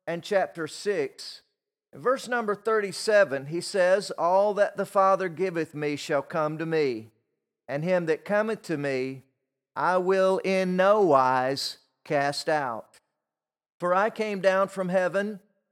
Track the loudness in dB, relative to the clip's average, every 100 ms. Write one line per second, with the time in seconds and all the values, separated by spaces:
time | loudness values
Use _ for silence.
0 | -10 -8 0 0 0 -4 -10 -8 -4 -2
1 | -4 -6 -18 -18 _ _ _ _ _ -6
2 | -2 -2 -2 -4 -2 -4 -2 -2 -2 -4
3 | 2 4 4 0 -6 -8 -4 0 4 2
4 | 0 -2 2 2 2 2 0 -2 -2 2
5 | 4 4 0 -4 -4 -2 -6 -4 -4 -4
6 | -2 -2 -2 -2 -2 -2 -2 0 0 -2
7 | -10 _ _ _ _ _ -8 -6 0 0
8 | 0 -2 0 -2 -2 -4 -6 -6 -4 -4
9 | -4 -10 -18 _ _ _ _ -4 0 2
10 | 2 4 4 2 0 0 0 2 4 4
11 | 6 6 6 2 0 -2 -6 -10 _ _
12 | -4 -2 0 -2 -2 -2 -2 -6 -10 _
13 | _ _ _ _ _ _ _ -6 0 2
14 | 2 0 -4 0 2 2 0 -2 -2 0
15 | 0 -2 -4 -8 _ _ _